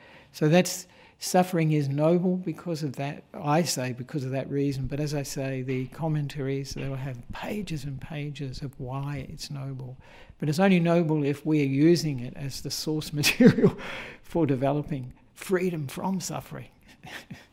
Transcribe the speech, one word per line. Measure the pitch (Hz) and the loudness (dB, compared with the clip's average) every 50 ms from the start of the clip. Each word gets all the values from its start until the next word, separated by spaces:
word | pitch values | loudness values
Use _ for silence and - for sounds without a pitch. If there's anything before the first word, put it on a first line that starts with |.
| - - - - - _ - | -20 -20 -20 -20 -20 _ -4
so | - 160 151 | 2 4 6
that's, | 156 180 180 180 - - - - - - - - _ - | 6 6 4 2 0 -8 -10 -14 -20 -20 -20 -20 _ -12
suffering | - - - 185 180 180 - 165 160 156 | -4 0 4 4 4 4 4 2 4 4
is | 156 151 143 135 | 4 4 2 2
noble | 139 143 151 160 175 180 175 185 180 | 2 2 4 4 4 4 4 2 0
because | 185 180 175 156 - - 180 170 147 156 | 0 -2 -6 -8 -6 -6 -6 -6 -4 -4
of | 143 120 | -6 -4
that, | - 139 143 - - - _ - | -4 -6 -6 -8 -10 -14 _ -12
I | - - 147 147 165 175 | -6 0 2 2 2 2
say | - - 143 127 127 123 | 2 0 -2 -2 -4 -4
because | 123 123 - - 151 127 | -6 -8 -6 -6 -6 -4
of | 131 131 | -4 -4
that | 135 - - | -4 -4 -4
reason. | 139 143 139 143 135 131 131 127 | -2 0 0 0 -2 -2 -4 -4
But | 147 139 | -4 -4
as | 151 147 151 | -4 -2 -2
I | 147 135 | -4 -4
say, | - - 143 135 135 135 131 127 | -4 -6 -4 -4 -4 -4 -4 -4
the | 131 131 127 131 131 | -4 -4 -4 -4 -6
commentaries, | - - 156 160 151 151 147 139 - 147 135 135 139 135 139 135 - | -6 -6 -2 -2 0 0 -2 -4 -4 -6 -4 -2 -2 -4 -4 -6 -8
they | 135 135 135 | -8 -6 -6
will | 135 | -6
have | 131 131 143 127 120 - - - | -6 -6 -8 -8 -10 -12 -12 -12
pages | - - - 214 214 202 - 160 147 131 | -10 -8 -6 -6 -6 -6 -6 -6 -6 -6
and | 143 135 131 | -8 -8 -10
pages | - - 165 147 143 147 143 139 143 131 131 - | -10 -10 -8 -6 -6 -6 -6 -8 -8 -8 -8 -8
of | 151 135 - - | -10 -10 -10 -10
why | 139 123 131 135 139 143 147 135 131 - | -10 -8 -6 -6 -6 -6 -6 -8 -8 -10
it's | 160 - - - | -12 -12 -12 -10
noble. | 147 139 135 135 135 127 131 123 131 - - - - - - - - - | -10 -8 -8 -8 -8 -10 -10 -12 -14 -16 -18 -20 -20 -20 -20 -20 -10 -4
But | - 147 | -2 0
it's | 147 160 | 2 4
only | 196 202 185 175 | 6 6 6 6
noble | 165 170 170 175 175 151 156 156 143 | 6 6 4 4 4 4 2 2 2
if | 139 143 - - | 2 0 0 0
we | 151 156 151 143 | 2 2 4 4
are | |
using | 139 135 135 151 165 175 160 156 156 143 127 | 2 4 6 6 8 6 6 4 0 -2 -4
it | 120 127 - | -6 -8 -8
as | - 143 139 127 - | -8 -8 -8 -8 -8
the | - 143 - | -8 -8 -6
source | - - 156 156 156 151 - - | -6 -4 -2 -2 -2 -2 -4 -2
<laughs> | 147 | 0
material | 143 - - - 254 226 - - 262 185 - - - - - - - - - - - | 2 2 6 8 10 10 10 10 6 4 4 2 -8 -10 -10 -10 -12 -12 -16 -18 -12
for | - - 170 160 | -4 0 2 2
developing | 131 139 120 135 135 143 147 143 - 160 131 127 127 - - - _ _ | 2 2 2 2 2 0 0 -2 -4 -6 -6 -8 -10 -14 -18 -20 _ _
freedom | - - - 190 180 185 185 170 156 143 | -14 -6 -2 0 0 0 0 -2 -2 -6
from | 131 - - - 185 190 185 | -6 -6 -6 -4 -4 -4 -4
suffering. | - - 156 139 135 - 151 131 117 - _ _ - - - _ - | -4 -6 -8 -8 -10 -10 -12 -14 -14 -14 _ _ -20 -20 -20 _ -18
<laughs> | - - - - - - - - _ | -16 -16 -16 -16 -16 -18 -18 -20 _